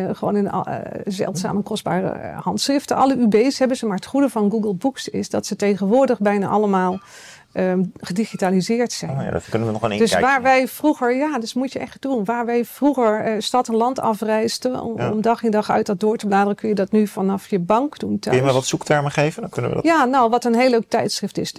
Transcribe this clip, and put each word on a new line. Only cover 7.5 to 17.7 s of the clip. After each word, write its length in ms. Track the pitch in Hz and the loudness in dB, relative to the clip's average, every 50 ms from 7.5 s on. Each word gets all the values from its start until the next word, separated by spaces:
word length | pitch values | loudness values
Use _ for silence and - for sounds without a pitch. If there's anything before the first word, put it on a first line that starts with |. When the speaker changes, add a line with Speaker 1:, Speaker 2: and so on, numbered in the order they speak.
| - | -4
Speaker 1:
ehm, 300 | - 185 185 185 185 185 190 - - | -2 0 0 2 0 0 -2 -4 -8
gedigitaliseerd 920 | - - 175 202 220 - - - 196 180 190 185 175 - 226 240 240 220 | -10 -6 -4 -4 -4 -4 -4 -2 0 0 2 2 2 0 0 0 -2 -2
zijn. 260 | - - - 160 135 139 | -4 -6 -8 -6 -6 -4
Speaker 2:
Oh 60 | 117 | -4
ja, 80 | 98 | -4
dat 120 | 87 85 - - | -4 -4 -4 -4
kunnen 180 | - 110 113 113 | -2 -2 -2 -2
we 60 | 107 | -2
nog 80 | 110 - | -2 -2
een 60 | 113 | -2
Speaker 1:
Dus 100 | 101 208 | 0 2
Speaker 2:
inkijkje. 260 | 226 220 - - 233 | 2 2 4 4 4
Speaker 1:
waar 160 | 262 277 262 | 4 2 2
wij 260 | 240 262 262 262 262 - | 4 4 4 4 2 0
vroeger, 480 | - - - 302 294 - 262 240 247 | -2 -2 0 0 0 2 0 0 0
ja, 240 | 262 294 311 294 240 | 2 0 0 -2 -4
dus 140 | 226 220 - | -6 -6 -4
moet 200 | 247 262 262 - | -4 -4 -4 -6
je 60 | 262 | -8
echt 220 | 262 - - - | -10 -10 -10 -8
doen. 240 | - 269 269 233 196 | -4 -2 -2 -2 0
Waar 200 | 180 233 240 240 | -2 -2 -2 -2
wij 200 | 226 240 240 233 | -2 0 -2 -2
vroeger, 540 | - - - 254 294 277 262 240 220 214 220 - | -2 -2 0 2 2 2 4 4 2 2 2 0
eh, 100 | 226 220 202 | -2 -2 -2
stad 280 | 208 - - 247 247 - | -2 0 0 0 0 2
en 80 | 226 | 0
land 240 | 220 233 254 262 - | 0 2 0 0 0
afreisden 840 | - 226 220 196 226 214 214 220 220 226 - - - 254 254 - | -2 -2 -2 -2 -2 0 0 0 0 0 -2 -2 -4 -4 -4 -4
om, 160 | - 233 226 208 | -6 -6 -6 -4
Speaker 2:
Ja. 140 | - - | -2 -2
Speaker 1:
om 100 | 214 214 | -2 0
dag 220 | 208 226 233 - 226 | 2 2 0 2 0
in 80 | 226 | 0
dag 200 | 208 214 208 - | 0 2 2 2
uit 140 | 196 214 214 | 0 0 0
dat 140 | - 208 180 | -2 -2 -2
door 180 | 214 214 226 226 | 0 0 0 0
te 100 | - 202 | -2 0
bladeren, 280 | 196 196 202 202 208 | 2 2 2 2 0
kun 140 | - - 220 | -2 -2 -2
je 60 | 208 | 0
dat 160 | 196 190 - | 0 0 2
nu 160 | - 214 214 202 | 2 2 2 2
vanaf 400 | - 208 196 190 196 190 - - | 0 -2 -2 -2 -2 -2 -4 -2
je 120 | 214 185 | -2 -2
bank 400 | 175 175 | 0 2